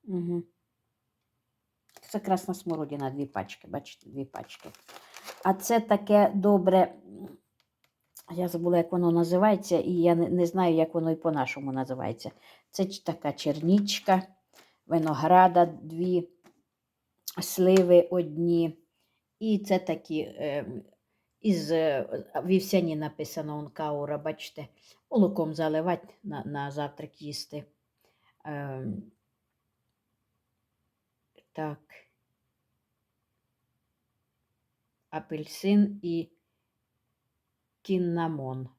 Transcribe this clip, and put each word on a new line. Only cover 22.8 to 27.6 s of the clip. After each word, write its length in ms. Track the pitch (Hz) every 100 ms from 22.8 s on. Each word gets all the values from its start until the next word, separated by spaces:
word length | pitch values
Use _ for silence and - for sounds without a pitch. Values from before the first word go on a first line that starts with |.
| 170
написано, 640 | 156 151 - 147 - 151 151
он 120 | 147
каура, 480 | - 151 147 143 147
бачите, 500 | 151 151 - - 143 _ _ _ _
молоком 420 | 233 185 202 156
заливать 640 | 156 156 156 170 170 - _
на, 200 | 202 147
на 260 | 143 143 143
завтрак 500 | 143 143 143 151 _
їсти. 420 | 147 147 - 147